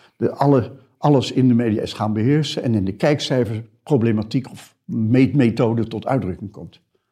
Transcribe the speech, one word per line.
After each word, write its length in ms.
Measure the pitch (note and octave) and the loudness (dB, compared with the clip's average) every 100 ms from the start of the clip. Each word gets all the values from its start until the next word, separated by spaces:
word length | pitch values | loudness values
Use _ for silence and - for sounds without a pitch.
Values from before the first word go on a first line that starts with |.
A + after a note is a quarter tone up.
| _ - | _ -4
de 160 | A2+ | -4
alle, 400 | - C#3+ C3+ G2+ - _ _ | 0 2 2 0 -8 _ _
alles 340 | D3+ C#3 - | 2 2 2
in 160 | - C3 | 2 4
de 60 | |
media 280 | A#2 A#2+ G#2+ | 4 2 -2
is 100 | - | -4
gaan 200 | - G#2+ | -4 -4
beheersen 500 | G#2+ A#2 D3+ D3 F3 | 0 2 0 0 -4
en 120 | C3 | -2
in 100 | A2 | 0
de 80 | F#2+ | -2
kijkcijferproblematiek 1600 | G#2 D3+ D3 - C3 A2+ A2 A2+ _ - C#3 A#2 A2 A2 C#3 - | -2 0 0 0 -2 -2 -6 -10 _ -2 0 2 0 -2 -4 -6
of 260 | - - _ | -12 -20 _
meetmethode 1000 | - A#2 A2 B2 C3 C#3+ A#2 A#2 A#2 A#2 A2+ | -8 -4 2 4 4 4 2 2 0 0 -4
tot 200 | G#2+ A#2 | -6 -4
uitdrukking 440 | C3+ F#2 E2+ G2 | -2 -2 -6 -12
komt. 300 | - E2+ - _ _ _ | -14 -18 -20 _ _ _